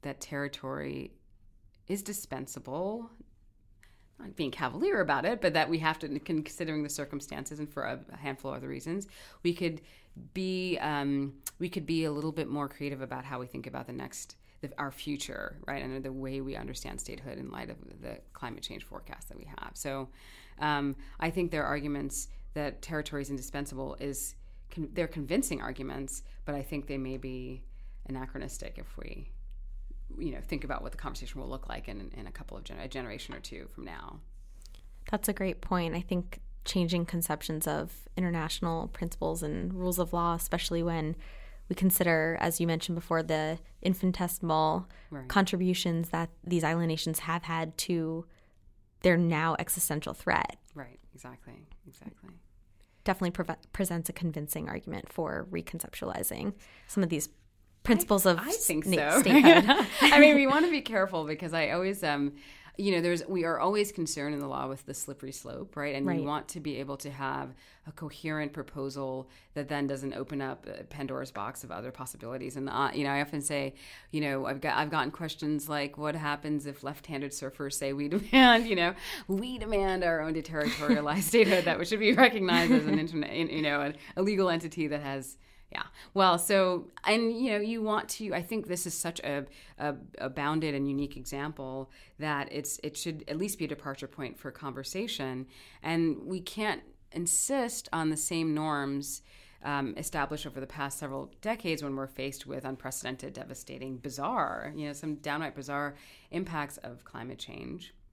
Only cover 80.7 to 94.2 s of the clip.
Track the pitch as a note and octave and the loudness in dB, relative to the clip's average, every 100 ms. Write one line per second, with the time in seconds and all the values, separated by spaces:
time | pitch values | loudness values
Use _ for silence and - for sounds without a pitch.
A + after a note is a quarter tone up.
80.7 | - D3 A3+ D3 F3+ - A#3 G3+ F#3 E3+ | 0 4 4 4 0 4 8 8 8 4
81.7 | D#3+ E3+ G#3 G#3+ G#3 B3+ A3+ F#3 E3+ E3+ | 2 0 4 6 8 8 8 4 6 8
82.7 | B3+ D3+ D#3 D#3+ D#3+ - - E3 D3+ D3+ | 6 6 2 2 -2 -2 -2 0 0 2
83.7 | C#3+ C#3+ D3+ - - F#3+ G3+ F#3 E3 E3 | 2 0 -4 -8 0 2 4 4 4 0
84.7 | D#3+ D3+ D3 C#3+ C#3 C3 - - - - | -2 -2 -2 -2 -6 -8 -14 -20 -20 -10
85.7 | - - - - G3 F#3 E3+ - G3 F#3 | -8 -8 -10 -4 8 8 8 6 6 6
86.7 | F3+ - - - A3 A3+ A3+ B3+ G#3 G#3 | 4 -2 -2 4 6 4 2 2 2 2
87.7 | A3+ G#3+ G#3+ - - G#3+ D#3+ F3 A3 - | 0 2 2 0 -6 -2 -2 0 -4 -2
88.7 | F3 F3 - E3+ E3 - C#3+ C3+ - - | -2 -2 -2 -4 -4 -4 -4 -6 -14 -20
89.7 | - D3 C#3 - - C3+ C3+ C#3+ D#3 D#3 | -6 -4 -4 -10 -8 -6 -2 0 2 2
90.7 | C#3 C#3 C#3 C#3+ - B2+ C#3 D3 D3 C3 | 0 0 0 -2 -6 -8 -6 -6 -6 -8
91.7 | C3 C3+ - - - D3+ C#3+ C#3 C#3 C#3 | -8 -10 -14 -20 -8 -2 -2 -2 -6 -6
92.7 | - D3 D3 F3 D#3+ - D#3 G3+ - D#3 | -6 -6 -6 -6 -6 -6 -4 -4 -2 -4
93.7 | D3 - C3+ C3+ - | -4 -8 -8 -10 -8